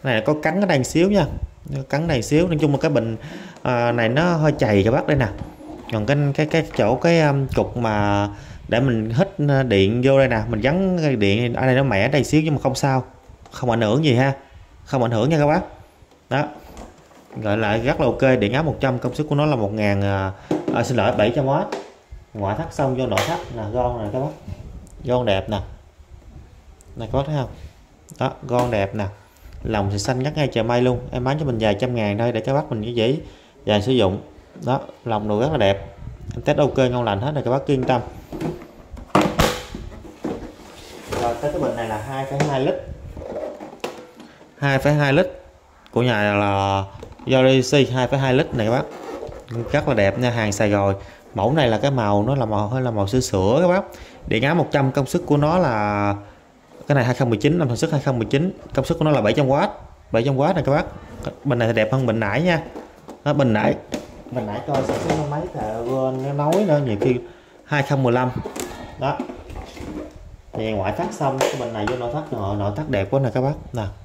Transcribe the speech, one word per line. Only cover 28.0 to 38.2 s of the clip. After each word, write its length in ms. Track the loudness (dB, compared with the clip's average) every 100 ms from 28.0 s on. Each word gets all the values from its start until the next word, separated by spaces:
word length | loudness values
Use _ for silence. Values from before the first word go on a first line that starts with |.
| -20 -4
Đó, 120 | -4 -4 -2
gòn 240 | 0 2
đẹp 240 | 0 0
nè. 100 | -2 -6 -8 -20 -20 -20 -10
Lòng 260 | -2 0 0
thì 80 | 0
xanh 240 | -2 -2
ngắt 140 | -2 0
ngay 100 | 0
trời 160 | 0
mây 180 | 2 2
luôn. 180 | 2 0 -4
Em 120 | -4
bán 160 | -2 -2
cho 60 |
mình 120 | -2 2
vài 140 | 2
trăm 220 | 2 0
ngàn 220 | 0 0 0
thôi 140 | 0
để 100 | 0
các 120 | 0
bác 160 | -2 -2
mình 140 | -6
cái 120 | -2
dễ 220 | 0 2 0 -6 -20 -20 -8
dàng 160 | 0 2
sử 100 | 4
dụng. 300 | 4 4 0 -8 -20 -20 -10
Đó, 140 | -4 -4 -4 -12
lòng 220 | -4 -2 0
đồ 120 | 0
rất 120 | 0
là 60 | 2
đẹp. 380 | 2 2 -6 -16 -16 -14 -12
Em 60 | -4
test 160 | 0 2
ok, 200 | 2 2
ngon 260 | 0 2
lành 180 | 0 -2
hết 100 | -2
rồi, 80 | -2
các 80 | 0
bác 140 | -2 0
cứ 60 |
yên 100 | 0
tâm. 180 | 2 0 -2 -16